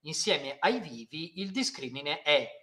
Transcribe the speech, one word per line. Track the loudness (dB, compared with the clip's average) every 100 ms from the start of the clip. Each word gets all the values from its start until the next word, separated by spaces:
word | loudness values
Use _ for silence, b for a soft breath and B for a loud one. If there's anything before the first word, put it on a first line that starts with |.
insieme | -8 -2 2 2 0 0
ai | 2 2
vivi. | -4 -12 -10 -8 -8 -6
Il | -4
discrimine | -2 -2 -4 -8 -6 -4 0
è | 4 4 4 -10